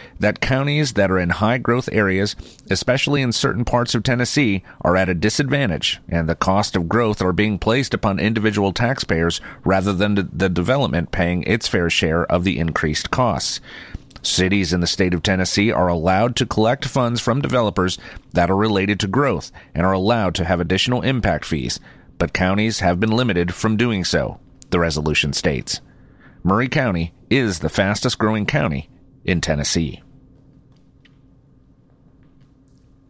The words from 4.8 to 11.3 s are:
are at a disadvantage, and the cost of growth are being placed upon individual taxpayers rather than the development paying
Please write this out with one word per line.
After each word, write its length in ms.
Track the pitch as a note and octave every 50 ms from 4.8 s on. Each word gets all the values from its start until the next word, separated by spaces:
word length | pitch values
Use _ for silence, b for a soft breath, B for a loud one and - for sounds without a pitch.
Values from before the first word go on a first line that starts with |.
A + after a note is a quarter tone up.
are 140 | B E2+ F2+
at 140 | F#2 F#2 F2+
a 60 | F2+
disadvantage, 840 | E2 F#2 G#2+ - - C#3+ B2+ C#3+ C#3+ C#3 F#2+ D#2 - - - - - -
and 220 | - E2+ E2+ D#2+ D#2+
the 60 | E2
cost 400 | - - F#2+ F#2+ G2+ G#2 - -
of 120 | F#2+ E2+
growth 320 | E2 G#2 A#2 A#2+ G#2+ G#2 -
are 120 | F#2+ F#2 F2
being 240 | F#2 G#2 G#2+ G#2
placed 380 | F2 - A2 A#2 C#3 B2+ - -
upon 240 | G#2 - G#2 G2 F2+
individual 540 | F#2+ G#2+ A2 A2 G#2 A2 G2+ G#2 G2 G2 F2
taxpayers 680 | - A#2 A#2+ C3+ - - - F2 E2 E2 E2+ - - B B B B B
rather 260 | F2 F#2+ F#2+ F2+ G2+
than 380 | G2 F2 G#2 G#2 G2+ G2+ F#2 -
the 180 | - E2+ G2 F#2
development 600 | F2 F2+ F2 A#2 C3 C#3+ B2+ D#2 B1+ E2+ D#2 -
paying 300 | - F#2 F2 E2+